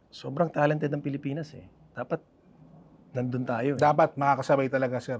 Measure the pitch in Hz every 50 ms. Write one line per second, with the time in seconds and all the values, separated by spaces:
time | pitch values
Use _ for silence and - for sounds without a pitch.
0 | _ _ - - - 135 135 151 170 160 - 147 147 147 151 156 156 143 143 147
1 | 143 147 139 139 - 139 139 165 160 - - - - - _ _ - _ _ 117
2 | 123 - - - - _ _ _ _ - - - - - - - - - - -
3 | - - - 127 123 127 123 127 127 123 123 113 120 139 143 127 151 147 151 151
4 | 165 151 - - 143 139 139 127 127 - 147 139 135 131 131 135 131 123 123 123
5 | - - 127 117